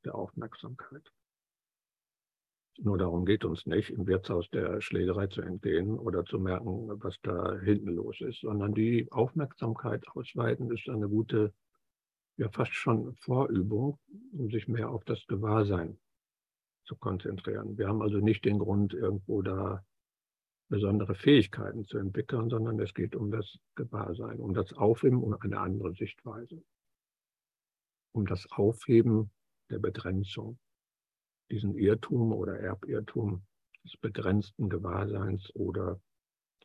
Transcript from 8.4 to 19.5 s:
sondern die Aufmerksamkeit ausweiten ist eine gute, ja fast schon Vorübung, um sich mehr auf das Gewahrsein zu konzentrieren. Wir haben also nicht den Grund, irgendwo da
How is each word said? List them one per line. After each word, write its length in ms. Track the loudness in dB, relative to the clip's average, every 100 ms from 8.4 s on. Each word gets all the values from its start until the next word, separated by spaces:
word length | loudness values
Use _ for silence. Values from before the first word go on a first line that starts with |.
sondern 320 | -4 -2 0
die 360 | 2 4 2 2
Aufmerksamkeit 920 | 0 0 0 -4 -4 -4 -4 -4 -6 -6
ausweiten 600 | -10 -8 -2 0 0 -2
ist 180 | -4 -4
eine 180 | -4 0
gute, 460 | 2 2 2 2 -2 _ _ _ _ _ _ _ -4
ja 140 | -4
fast 240 | -2 -2
schon 420 | 0 2 2 0 -8
Vorübung, 800 | -2 2 2 2 2 2 0 -4 _ -20 -12
um 160 | -6 -4
sich 180 | -2 -2
mehr 220 | -2 -2
auf 160 | -4 -4
das 200 | -6 -4
Gewahrsein 680 | -2 2 4 4 2 -2 -8 _ _ _ _ _ _ _ _
zu 140 | -18 -8
konzentrieren. 800 | -4 -2 -4 -6 -6 -6 -6 -2
Wir 100 | 0
haben 140 | 2
also 160 | 2 4
nicht 260 | 4 4
den 160 | 4 2
Grund, 340 | 4 4 2
irgendwo 480 | 2 0 0 -2 -2
da 400 | 0